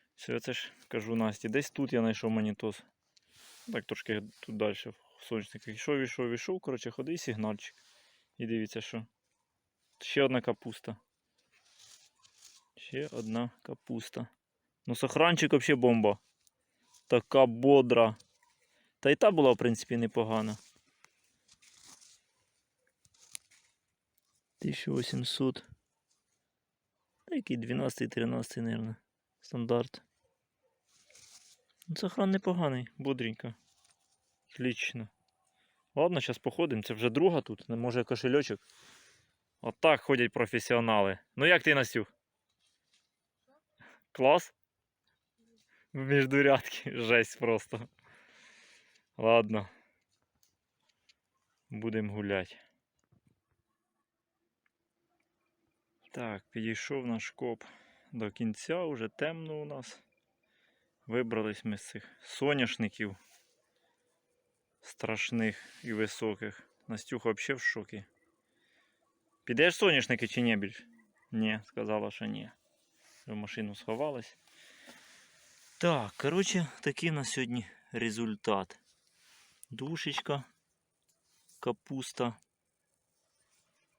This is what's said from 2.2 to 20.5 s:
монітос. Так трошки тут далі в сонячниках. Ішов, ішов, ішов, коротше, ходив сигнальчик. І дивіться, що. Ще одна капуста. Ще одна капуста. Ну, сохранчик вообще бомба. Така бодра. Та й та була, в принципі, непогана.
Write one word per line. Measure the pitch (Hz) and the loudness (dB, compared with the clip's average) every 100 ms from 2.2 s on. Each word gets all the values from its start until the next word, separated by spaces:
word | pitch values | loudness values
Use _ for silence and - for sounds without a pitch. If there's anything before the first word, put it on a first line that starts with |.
| 113 | -2
монітос. | 110 107 101 110 - - _ _ _ _ - - - - | 0 -2 -2 -6 -8 -16 _ _ _ _ -20 -20 -20 -8
Так | 139 - | -8 -6
трошки | 113 - 107 107 - | -10 -4 -4 -6 -14
тут | - 107 | -12 -2
далі | 107 101 117 - _ _ | -2 -2 -10 -16 _ _
в | - | -6
сонячниках. | 113 101 113 - 107 | -6 -6 -12 -14 -8
Ішов, | - 143 | -2 -2
ішов, | 127 - 123 | -2 -2 -4
ішов, | 120 - 185 | -4 -4 -6
коротше, | - 127 120 | -6 -6 -8
ходив | 123 135 170 | -8 -8 -6
сигнальчик. | - 110 107 104 - - _ - _ _ _ - | -6 -4 -4 -6 -12 -20 _ -20 _ _ _ -12
І | 117 | -4
дивіться, | 113 107 113 | -4 -4 -8
що. | - 113 113 _ _ _ _ _ _ _ _ _ | -8 -10 -12 _ _ _ _ _ _ _ _ _
Ще | - 143 | -2 2
одна | 135 127 | 4 2
капуста. | 123 117 120 - - 107 _ _ _ _ _ _ _ _ - - _ _ _ _ - - _ - | -2 -4 -8 -12 -12 -14 _ _ _ _ _ _ _ _ -20 -20 _ _ _ _ -20 -20 _ -20
Ще | - 131 147 | -10 -8 -8
одна | 120 110 113 123 - | -8 -6 -4 -4 -8
капуста. | - - - 117 - 123 120 _ _ _ _ _ - | -16 -16 -10 -10 -8 -10 -12 _ _ _ _ _ -8
Ну, | 120 | -2
сохранчик | 135 - 170 165 151 | 0 4 4 6 4
вообще | 143 139 135 | 4 4 6
бомба. | 123 117 104 101 _ _ _ _ _ _ _ - _ | 6 6 4 2 _ _ _ _ _ _ _ -20 _
Така | 120 - 135 127 | 2 6 6 6
бодра. | 117 135 139 123 120 110 110 - _ _ _ _ _ _ _ | 6 8 8 8 6 6 4 -12 _ _ _ _ _ _ _
Та | 135 | 2
й | 151 | 6
та | 214 | 6
була, | 170 135 | 8 6
в | 113 | 6
принципі, | 120 113 - 120 | 2 0 -2 -2
непогана. | 113 - 110 110 110 | 0 0 0 0 -2